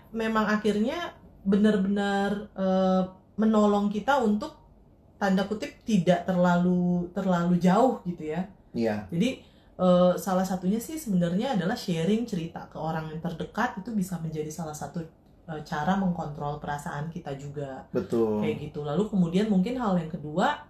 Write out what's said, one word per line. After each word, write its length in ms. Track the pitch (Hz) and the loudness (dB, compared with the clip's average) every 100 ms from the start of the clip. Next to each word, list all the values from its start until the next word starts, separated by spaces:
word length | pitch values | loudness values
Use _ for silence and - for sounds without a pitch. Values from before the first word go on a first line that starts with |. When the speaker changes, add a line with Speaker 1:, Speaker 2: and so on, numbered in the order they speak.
| - | -10
Speaker 1:
memang 340 | 226 220 220 | -4 0 2
akhirnya 720 | 208 214 214 202 240 339 339 - - - 196 202 | 2 2 2 2 0 -2 -6 -10 -20 -6 2 4
benar-benar, 680 | 214 208 190 202 202 196 202 208 - | 6 4 2 0 0 0 0 -2 -6
eh, 500 | - 190 185 190 185 185 - _ | -4 0 2 4 2 0 -6 _
menolong 520 | - 220 220 208 202 202 | 0 4 4 4 4 0
kita 300 | 208 226 277 | 0 0 2
untuk, 400 | 220 208 311 - - - - - - | 2 0 -2 -12 -20 -20 -20 -20 -20
tanda 300 | - 196 190 | -4 0 2
kutip, 260 | 196 214 285 - | 0 -4 -6 -8
tidak 420 | - 208 170 175 | 0 2 4 2
terlalu, 840 | - 180 180 175 180 180 180 175 175 | 2 2 4 4 4 2 2 0 -2
terlalu 420 | - 185 175 175 175 | -2 0 2 2 4
jauh 460 | 180 202 254 220 | 4 6 4 2
gitu 240 | 180 170 156 | -6 -8 -6
ya. 160 | 165 185 - _ | -6 -8 -12 _
Speaker 2:
Iya. 340 | 120 113 104 92 | -2 -2 -2 -4
Speaker 1:
Jadi, 320 | 85 262 262 - - - - | -2 0 -2 -12 -20 -20 0
eh, 360 | 180 180 180 175 | 4 6 6 2
salah 260 | 202 185 | 0 0
satunya 360 | 190 180 180 226 | 0 -2 0 -2
sih 180 | 277 311 | -2 -8
sebenarnya 580 | 226 180 170 180 262 | 0 0 2 0 0
adalah 220 | 214 165 - | 0 -2 -2
sharing 480 | - 160 165 220 | -4 -2 0 0
cerita 420 | 240 175 165 170 - | 0 -4 -6 -10 -12
ke 80 | - | -8
orang 300 | 160 160 156 | -6 -4 -6
yang 120 | 160 | -8
terdekat 580 | 175 - 165 - 247 - | -8 -8 -8 -4 -4 -4
itu 120 | - | -6
bisa 260 | 214 180 170 | -4 -4 -4
menjadi 320 | 160 151 156 | -6 -6 -6
salah 240 | 165 156 | -8 -10
satu, 240 | 151 143 175 160 - _ _ - | -10 -8 -8 -10 -14 _ _ -12
eh, 160 | 151 | -12
cara 320 | 151 151 165 | -6 -4 0
mengkontrol 640 | 196 185 165 147 147 147 151 | 2 0 0 -6 -6 -6 -6
perasaan 480 | 147 147 165 147 165 | -6 -6 -6 -8 -8
kita 220 | 175 147 | -8 -10
juga. 520 | 139 143 143 139 131 - | -10 -10 -10 -10 -10 -6
Speaker 2:
Betul. 540 | 127 - 117 110 107 | -4 0 0 2 2
Speaker 1:
Kayak 140 | 107 - | -2 -4
gitu. 180 | 151 147 | -8 -8
Lalu 240 | 147 156 214 | -4 -2 0
kemudian 400 | 196 165 180 220 | 0 2 2 2
mungkin 300 | 185 185 254 | 2 0 -2
hal 180 | 226 | 0
yang 160 | 180 160 | 0 -2
kedua, 480 | 156 151 160 254 294 | -8 -6 0 0 -2